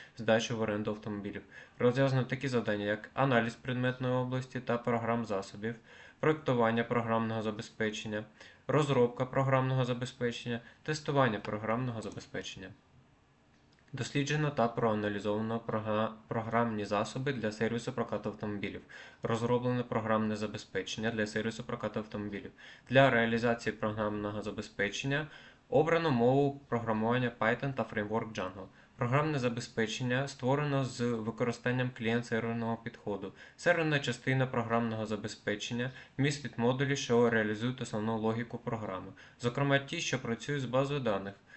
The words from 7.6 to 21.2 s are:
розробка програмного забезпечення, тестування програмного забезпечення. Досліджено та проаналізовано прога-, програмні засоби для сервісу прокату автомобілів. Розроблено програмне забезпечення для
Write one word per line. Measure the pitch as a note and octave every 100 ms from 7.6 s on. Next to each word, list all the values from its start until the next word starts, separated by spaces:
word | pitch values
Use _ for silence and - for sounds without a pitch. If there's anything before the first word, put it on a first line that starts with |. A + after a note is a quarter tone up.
| - - G#2+ G#2+ A2 G#2 G#2 - - - -
розробка | C#3 C#3+ B2 A#2+ - B2+
програмного | C3+ C3 C3 C3 C3
забезпечення, | B2 A#2+ B2 - B2 A2+ A#2+ A#2 - -
тестування | - D3+ - C#3 B2+ G#2
програмного | G#2+ G#2 G#2+ A#2 B2+ A2+
забезпечення. | G2+ - - F#2+ - G2+ F#2+ - _ - _ _ _ _ _ _ _ _ _
Досліджено | C3 A#2+ C#3+ C#3+ D3+ D3
та | C#3+ A#2
проаналізовано | - A#2 G#2+ G#2 G2+ G#2 G#2+ A2 A2 -
прога-, | A2 G#2+ G#2+ A2 - -
програмні | A2+ A2 A2+ A#2 G#2+
засоби | G2+ G#2 A2 C3 C3+
для | B2+ A2
сервісу | G#2+ A2 A#2 B2+
прокату | A#2+ A2 G#2 A2
автомобілів. | G2+ G#2+ G#2 G2 F#2+ - - - -
Розроблено | A2+ A2+ A#2+ B2 B2 B2
програмне | A#2+ A#2 A2 A2 G#2+ G#2
забезпечення | G#2 G#2 - F#2+ F#2 - A2
для | A2